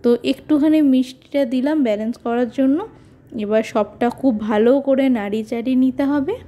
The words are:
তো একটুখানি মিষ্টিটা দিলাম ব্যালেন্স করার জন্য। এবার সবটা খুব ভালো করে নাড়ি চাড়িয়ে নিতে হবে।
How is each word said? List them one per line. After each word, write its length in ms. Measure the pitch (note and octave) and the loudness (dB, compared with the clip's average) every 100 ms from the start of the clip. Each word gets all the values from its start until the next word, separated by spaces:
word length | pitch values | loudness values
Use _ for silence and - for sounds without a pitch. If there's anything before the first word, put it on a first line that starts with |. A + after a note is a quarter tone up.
তো 100 | A#3+ A#3+ | 2 0
একটুখানি 540 | - C#4 - D4+ D#4 D#4 D4 | 0 -4 0 2 4 4 4
মিষ্টিটা 500 | C4 B3+ - _ C#4+ | 2 0 -6 _ -4
দিলাম 320 | C4+ B3+ C4 D#4 | -2 -2 -2 0
ব্যালেন্স 300 | B3 G#3 A3 A#3+ | 0 0 -4 -6
করার 320 | A#3 A#3 B3 A#3+ | -4 -2 -2 0
জন্য। 200 | C4+ D4 A4 - - - - A3+ | 2 2 -4 -14 -20 -20 -14 -8
এবার 200 | G#3 A3 A3 | -2 0 0
সবটা 340 | A3+ G#3 - A#3+ | -2 -2 -2 -4
খুব 220 | - C4+ G#3+ | 0 -2 -2
ভালো 320 | G#3+ G#3+ A3+ C#4 | -2 2 4 2
করে 240 | C#4 C4+ C4+ | 2 0 2
নাড়ি 300 | A#3+ G3+ A3 | 0 -2 -6
চাড়িয়ে 340 | G#3+ A#3 A#3 B3+ | -6 -6 -2 0
নিতে 220 | C4 B3+ | 0 0
হবে। 300 | C#4 D4 C#4 A#4+ | -2 0 -2 -6